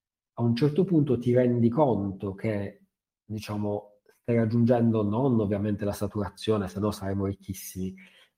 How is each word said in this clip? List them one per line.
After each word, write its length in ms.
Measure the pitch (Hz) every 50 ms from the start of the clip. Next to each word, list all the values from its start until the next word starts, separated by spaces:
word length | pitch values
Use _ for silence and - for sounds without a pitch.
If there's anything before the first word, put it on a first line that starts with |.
| _ _ _ _ _ _ _
a 80 | -
un 120 | 120 117 117
certo 300 | - 151 147 147 190 180
punto 340 | 190 175 151 135 131 120
ti 160 | 117 - 123 120
rendi 360 | 127 123 123 120 120 117 113
conto 640 | 117 156 151 131 110 98 98 98 95 - 104 98 95
che, 520 | - - 113 107 101 101 - - - _ _ _ _ _ _ _ _ _
diciamo, 680 | - 107 104 - - 107 104 104 104 104 101 - - _ _ _ _ _ _ _
stai 140 | - 117
raggiungendo 680 | 117 117 107 117 117 117 117 123 117 117 117 110 110 104
non 340 | 101 104 120 139 135 120 113
ovviamente 420 | 104 95 104 98 101 107 104 98 107
la 80 | 101
saturazione, 760 | 98 - 104 98 - 107 101 - - - - 110 107 104 95 92
se 100 | - 95
no 120 | 104 107
saremo 340 | 104 - 98 98 98 98 98
ricchissimi, 680 | 98 98 - - - 95 - - - - 92 95 92 - - - - _ - - _ _